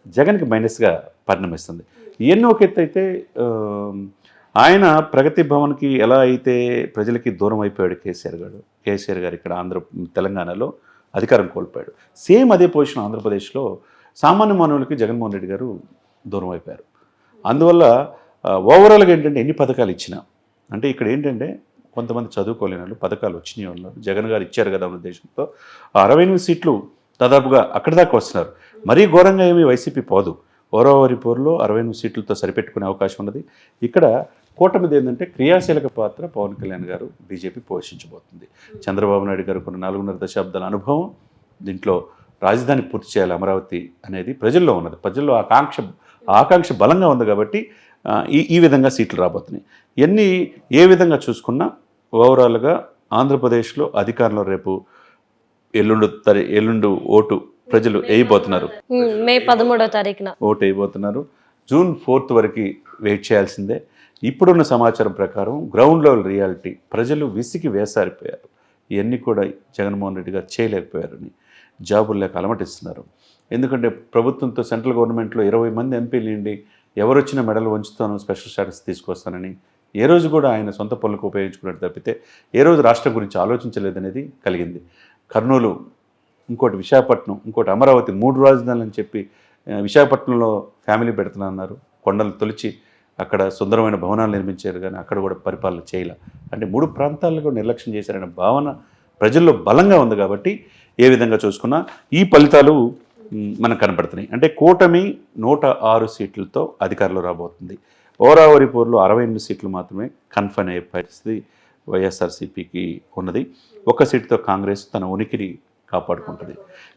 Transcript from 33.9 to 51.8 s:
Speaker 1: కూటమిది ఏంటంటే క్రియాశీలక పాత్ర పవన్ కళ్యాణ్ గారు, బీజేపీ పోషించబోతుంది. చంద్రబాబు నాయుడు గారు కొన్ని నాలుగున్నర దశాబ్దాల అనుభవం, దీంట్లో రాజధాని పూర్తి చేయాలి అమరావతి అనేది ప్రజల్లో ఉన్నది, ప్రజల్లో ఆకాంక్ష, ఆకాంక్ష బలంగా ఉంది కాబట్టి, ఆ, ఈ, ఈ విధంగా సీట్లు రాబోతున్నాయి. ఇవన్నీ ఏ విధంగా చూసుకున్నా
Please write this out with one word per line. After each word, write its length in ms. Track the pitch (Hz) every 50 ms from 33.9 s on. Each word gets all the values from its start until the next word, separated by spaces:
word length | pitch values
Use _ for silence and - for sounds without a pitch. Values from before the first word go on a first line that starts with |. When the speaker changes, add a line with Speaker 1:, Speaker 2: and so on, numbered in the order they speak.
| - 185 160 123 113 135 - - _ _ _ _ _
Speaker 1:
కూటమిది 400 | - 175 185 185 196 180 165 147
ఏంటంటే 280 | 143 127 127 123 120 180
క్రియాశీలక 600 | 175 _ - 131 151 180 180 175 - 160 151 143
పాత్ర 400 | 131 - 117 107 101 - - 87
పవన్ 300 | 85 - 107 101 101 101
కళ్యాణ్ 300 | - 98 95 92 90 90
గారు, 240 | 87 90 90 117 - - _ _ _
బీజేపీ 300 | 98 87 90 92 - 123
పోషించబోతుంది. 880 | - _ 95 90 90 - 90 87 - 80 - - _ _ 92 85 - _ _ _ _ _ - - - 101
చంద్రబాబు 360 | 95 101 101 101 101 101 101
నాయుడు 160 | 101 95 95
గారు 180 | 92 98 95 92
కొన్ని 220 | 90 95 90 92
నాలుగున్నర 340 | 92 95 98 98 98 101 95 92 98
దశాబ్దాల 400 | 95 - 107 92 92 92 95 92
అనుభవం, 480 | 92 104 101 - 139 143 156 180 208 - _ _ _ _ _ _ _ _ _ -
దీంట్లో 420 | 98 92 92 - 107 92 87 - - _ _ _ _ _ _ 98
రాజధాని 380 | 95 107 123 123 127 143 131
పూర్తి 360 | - - - 107 - - -
చేయాలి 160 | 104 92 90 87
అమరావతి 580 | 87 95 95 95 95 95 - 87 87 85 - _ _ -
అనేది 280 | - 95 92 90 110 -
ప్రజల్లో 400 | - - 113 139 175 180 151 104
ఉన్నది, 220 | 87 80 82 80
ప్రజల్లో 380 | - - 101 101 135 147 143 127
ఆకాంక్ష, 440 | 113 - - 113 127 147 147 - - 107 92 - _ _ _ _ _ _ -
ఆకాంక్ష 420 | 98 107 143 - 185 180 170 -
బలంగా 360 | 127 92 101 120 165 190 190
ఉంది 180 | 160 131 123 117
కాబట్టి, 440 | 107 104 101 107 104 - 214 - - _ _ _ _ _ _ _
ఆ, 180 | 101 107 104 - -
ఈ, 100 | 139 151
ఈ 200 | 151 151 165 175
విధంగా 300 | 170 151 135 131 131 131
సీట్లు 320 | 127 - 110 - - -
రాబోతున్నాయి. 420 | 90 87 - - - - - - - _ _ _ _ _ _
ఇవన్నీ 540 | 127 135 165 202 220 208 196 185 185 - - - - _ _
ఏ 140 | 127 147 175
విధంగా 340 | 185 185 175 180 170 151 131 - -
చూసుకున్నా 420 | 117 - - - 120 143 180 349 - _